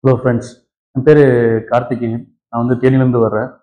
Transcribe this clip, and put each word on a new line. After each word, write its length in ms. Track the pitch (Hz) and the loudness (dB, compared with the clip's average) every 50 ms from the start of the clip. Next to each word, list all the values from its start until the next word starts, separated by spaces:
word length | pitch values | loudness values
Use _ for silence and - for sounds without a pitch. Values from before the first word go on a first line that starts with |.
| - | 2
Hello 100 | 135 127 | 0 0
friends, 360 | 120 131 127 120 117 - - - _ _ _ _ _ _ _ _ | 2 0 -2 -2 -2 -6 -10 -20 _ _ _ _ _ _ _ _
என் 80 | 131 131 | 0 2
பேரு 200 | 151 156 151 143 131 123 120 117 117 113 110 107 | 4 6 6 6 4 4 2 0 0 -2 -2 -4
கார்த்திகேயன். 540 | - - 123 120 - 127 110 120 113 113 120 - _ _ _ _ | -2 -4 -4 -2 -4 -6 -6 -6 -6 -6 -8 -12 _ _ _ _
நான் 180 | _ - 117 | _ -6 -4
வந்து 140 | 120 123 127 | -2 -2 -2
தேனியிலேருந்து 420 | 117 123 131 131 131 131 127 120 120 | 0 0 2 2 2 2 0 0 0
வர்றேன். 300 | 113 107 104 107 120 131 - _ | 0 0 -2 -4 -6 -8 -12 _